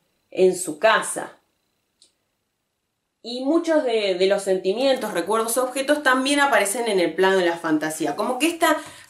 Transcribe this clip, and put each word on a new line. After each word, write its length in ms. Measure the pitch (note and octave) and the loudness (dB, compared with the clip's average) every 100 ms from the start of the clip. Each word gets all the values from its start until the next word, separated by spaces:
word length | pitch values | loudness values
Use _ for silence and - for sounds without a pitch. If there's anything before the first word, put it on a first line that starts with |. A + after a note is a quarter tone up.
| _ _ _ | _ _ _
en 260 | - F#3 F3 | 2 2 2
su 220 | - D3+ | -6 0
casa. 540 | A3 G#3 - - - - _ _ _ _ _ _ _ _ _ _ _ _ _ _ _ _ _ _ | 2 2 0 -8 -10 -16 _ _ _ _ _ _ _ _ _ _ _ _ _ _ _ _ _ _
Y 220 | - B3 | -12 -6
muchos 400 | C4+ E4 E4 D#4 | -2 -2 2 0
de, 320 | C4 A3+ G3+ F3+ | 0 -2 -2 0
de 120 | F#3+ | 2
los 160 | G3 | 0
sentimientos, 720 | G3 F#3+ F#3 G#3+ C4+ B3+ G#3+ | 0 -2 -2 0 0 0 -2
recuerdos, 440 | F3 E3+ A3+ A3+ B3+ | -4 -2 -2 0 -2
objetos 460 | C4 C#4 - D4 | -2 -4 0 2
también 360 | C4 C4 C4+ C#4+ | 2 2 2 2
aparecen 480 | C#4 A3 G3 B3 A#3 | 4 2 0 -2 0
en 140 | G3 | 0
el 120 | E3 E3+ | 0 2
plano 220 | F#3+ F#3+ | 2 4
de 80 | E3+ | 2
la 120 | E3+ | -2
fantasía. 580 | E3 D#3 D#3 - D3+ - | -2 -2 -2 -4 -6 -4
Como 240 | A#3 B3+ | -4 0
que 80 | D#4 | -2
esta 300 | E4+ E4 D#4 - - - | 2 0 0 -4 -20 -16